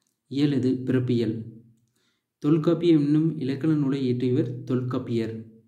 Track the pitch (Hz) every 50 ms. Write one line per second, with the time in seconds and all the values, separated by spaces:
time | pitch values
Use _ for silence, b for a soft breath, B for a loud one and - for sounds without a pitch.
0 | _ _ _ _ _ - 131 139 147 147 143 127 120 127 127 123 127 127 123 127
1 | 123 123 123 117 113 107 113 - - - - - - - _ _ _ _ _ _
2 | _ _ _ _ _ _ _ _ - 151 160 165 151 170 170 160 170 170 160 151
3 | 143 143 151 151 160 160 - - 131 123 135 131 - 160 156 151 143 131 135 139
4 | 135 123 123 123 127 123 123 143 170 - - - - - 123 123 123 - 131 131
5 | - - 117 113 113 107 110 110 - - - - _